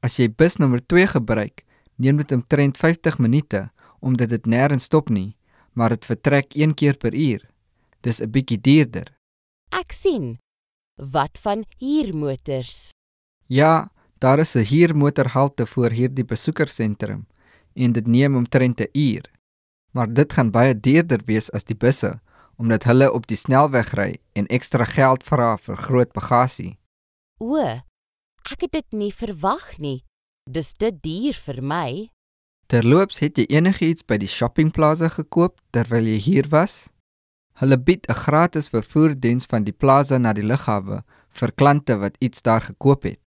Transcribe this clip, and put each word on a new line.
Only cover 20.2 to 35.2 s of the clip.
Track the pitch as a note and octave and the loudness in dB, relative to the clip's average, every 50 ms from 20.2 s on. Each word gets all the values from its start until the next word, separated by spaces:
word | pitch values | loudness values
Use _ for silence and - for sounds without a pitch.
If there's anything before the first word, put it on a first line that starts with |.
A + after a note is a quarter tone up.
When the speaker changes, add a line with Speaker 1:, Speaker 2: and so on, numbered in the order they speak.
| D3+ D3 - | 2 2 2
Speaker 1:
gaan | - C3 A2+ | 0 0 2
baie | G2 A2+ B2 C3+ C3 G#2+ | 4 4 4 4 2 2
duurder | G#2 B2+ C#3 D#3+ E3+ E3+ C3+ A2 - | 2 4 4 4 4 2 -2 -2 -2
wees | - G#2+ G#2+ G#2 - | -2 -2 -2 -2 -4
as | - G#2 - | -8 -8 -6
die | - A2+ - | -6 -6 0
busse, | - A#2+ C3+ - - G2+ F2 A2+ _ _ _ _ _ _ _ _ | 0 0 0 0 -2 -6 -6 -8 _ _ _ _ _ _ _ _
omdat | A#2+ A2+ A2+ G#2+ - | -2 0 0 0 2
hulle | A#2+ A#2 C3 C3+ C3+ | 4 4 6 6 4
op | - A#2+ A2+ - | 2 0 -4 -6
die | A2 - | -8 -8
snelweg | - - C3 C3 D3 D3+ C3+ B2 A2 - - | -2 0 2 4 4 4 2 0 -2 -2 -2
ry | G2+ G2+ G2 - - _ _ _ | -4 -4 -4 -6 -10 _ _ _
en | G2+ G2+ - | -6 -4 -2
ekstra | A#2 B2 - - - B2+ A#2+ | -2 -4 -4 -2 -2 -2 -2
geld | - - - C3+ C3 C3 C3+ - | 0 0 2 4 4 2 0 -2
vra | - D#3+ C3+ A#2+ A#2 A2+ G#2 | -4 -2 0 0 0 -2 -2
vir | _ - G#2 F#2 | _ -12 -12 -10
groot | - - C3+ B2+ B2 - _ | -6 -2 0 0 0 0 _
bagasie. | - - - B2+ A#2+ B2+ C3 - - - F2 - _ _ _ _ _ _ _ _ _ _ _ _ _ | -10 -4 0 2 2 2 2 -2 -8 -12 -14 -14 _ _ _ _ _ _ _ _ _ _ _ _ _
Speaker 2:
O, | A3 A3+ C#4 D#4 C4+ C#3+ A2+ A#2+ - _ _ _ _ _ _ _ _ _ _ _ _ - | -8 -4 -2 -2 -2 -2 -4 -8 -12 _ _ _ _ _ _ _ _ _ _ _ _ -16
ek | - - | -10 -8
het | - - | -8 -6
dit | - D#4 - _ | -6 -6 -8 _
nie | - G#3+ G#3 G3+ G3 | -8 -6 -6 -6 -6
verwag | - A3+ A3 G3+ D#3 D3 F#3+ A#3+ F4 - - - - | -8 -10 -10 -10 -4 -2 -2 -2 -4 -6 -18 -16 -10
nie. | D3+ C#3+ C3+ C3 - _ _ _ _ _ _ _ _ - | -8 -8 -8 -8 -12 _ _ _ _ _ _ _ _ -10
Dis | B2+ D#3+ D#3 - - | -8 -6 -6 -6 -6
te | - G#3 A3+ | -4 -4 -4
duur | G3+ D3+ _ D#3 D#3 F#3 A#3 D4 C4 | -4 -6 _ -8 -8 -4 -4 -6 -6
vir | - - - C3+ A#2+ | -6 -10 -12 -10 -8
my. | B2+ C#3 D3+ F3 E3 C3 B2 E3+ G#3+ A3+ _ _ _ _ _ _ _ _ _ _ _ _ | -6 -6 -4 -4 -4 -6 -6 -8 -12 -14 _ _ _ _ _ _ _ _ _ _ _ _
Speaker 1:
Terloops, | - A#2+ A2+ A#2 C#3 E3+ G3 G3 - - | 0 2 4 6 4 4 4 2 -2 -4
het | D3 D3+ - - | -4 -4 0 -2
jy | - - | -2 2
enigiets | C3+ D3+ E3 F#3 G3 - F3+ D#3+ E3 D#3+ - - | 2 2 4 2 2 2 0 -2 -2 -2 -2 -4
by | A2 G#2 | -2 -2
die | G2 F#2+ | -2 -4
shoppingplaza | - - A#2+ A#2+ - - D#3 D#3 - - D#3 D3+ D#3 E3 E3 D#3+ | -4 -4 -4 -2 0 0 0 0 2 2 2 2 2 2 -2 -4
gekoop | - - | -2 -4